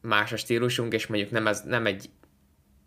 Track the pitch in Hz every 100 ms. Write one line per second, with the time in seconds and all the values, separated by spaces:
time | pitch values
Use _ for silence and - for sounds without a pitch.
0 | 117 107 107 110 - 117 123 123 117 110
1 | - 107 101 113 107 101 - 120 110 98
2 | - _ - _ _ _ _ _